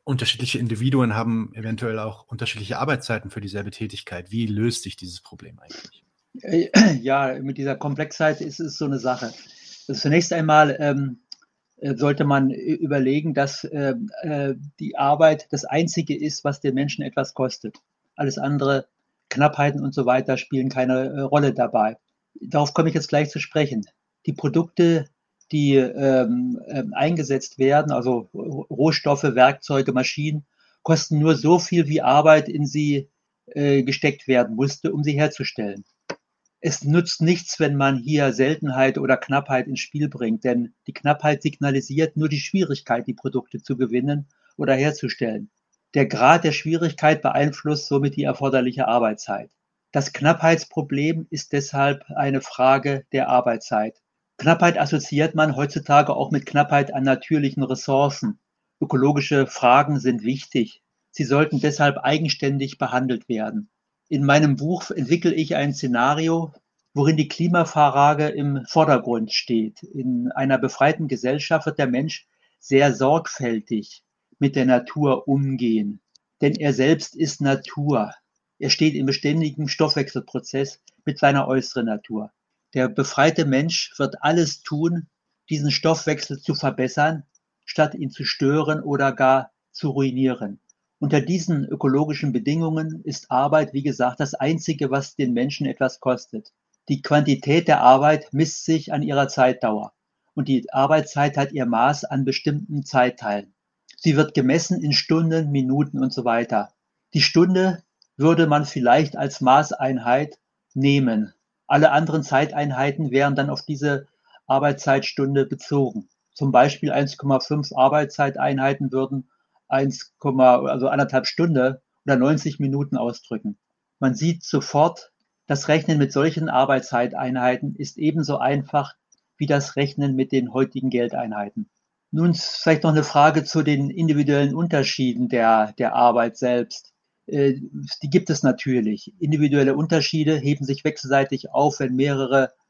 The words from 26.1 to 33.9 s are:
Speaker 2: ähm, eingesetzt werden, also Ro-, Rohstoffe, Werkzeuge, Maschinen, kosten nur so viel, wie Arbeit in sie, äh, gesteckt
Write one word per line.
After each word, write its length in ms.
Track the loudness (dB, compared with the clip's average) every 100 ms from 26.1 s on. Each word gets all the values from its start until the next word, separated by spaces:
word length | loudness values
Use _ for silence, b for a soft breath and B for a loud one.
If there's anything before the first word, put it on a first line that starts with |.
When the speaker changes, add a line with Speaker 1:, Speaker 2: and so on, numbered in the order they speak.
| 2 2 0 -2 -6 -8
Speaker 2:
ähm, 240 | -8 -6
eingesetzt 640 | -2 -2 0 -2 -4 -4 0
werden, 340 | 2 4 2
also 360 | -2 0 -2 -4
Ro-, 320 | -12 -10 -10 -8
Rohstoffe, 520 | 0 2 2 0 0
Werkzeuge, 720 | 0 4 4 4 -2 -2 0
Maschinen, 540 | -2 -2 -4 -4 -6 -10 _ _ _
kosten 360 | 0 0 0 2
nur 180 | 2 4
so 220 | 4 4
viel, 300 | 4 0 0
wie 140 | 0
Arbeit 460 | 4 6 8 6 4
in 180 | -4 -2
sie, 420 | -2 -2 -2 -4 _ _ _ -12
äh, 360 | -2 2 4
gesteckt 460 | 2